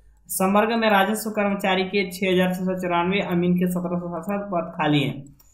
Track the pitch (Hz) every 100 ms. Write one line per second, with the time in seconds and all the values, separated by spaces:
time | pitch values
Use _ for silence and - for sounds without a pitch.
0 | - _ - - 190 208 220 233 220 196
1 | 196 214 220 214 202 196 196 190 185 202
2 | 185 - 190 185 180 180 185 180 175 170
3 | 175 202 185 175 175 180 180 180 180 175
4 | 170 170 202 202 202 175 - - 151 147
5 | 127 - - - _